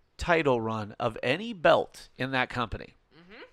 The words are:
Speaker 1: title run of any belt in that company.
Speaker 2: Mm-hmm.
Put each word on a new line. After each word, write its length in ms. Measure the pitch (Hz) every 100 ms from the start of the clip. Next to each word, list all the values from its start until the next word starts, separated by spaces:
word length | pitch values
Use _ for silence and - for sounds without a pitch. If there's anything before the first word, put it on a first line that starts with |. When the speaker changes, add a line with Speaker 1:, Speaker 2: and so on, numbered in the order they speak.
| _ -
Speaker 1:
title 420 | - 165 143 120
run 360 | 110 110 104 -
of 160 | 120 113
any 320 | 123 160 226
belt 560 | 196 165 135 - - - -
in 140 | 131
that 180 | 131 123
company. 460 | 123 113 107 - _ _
Speaker 2:
Mm-hmm. 280 | 151 175 233 494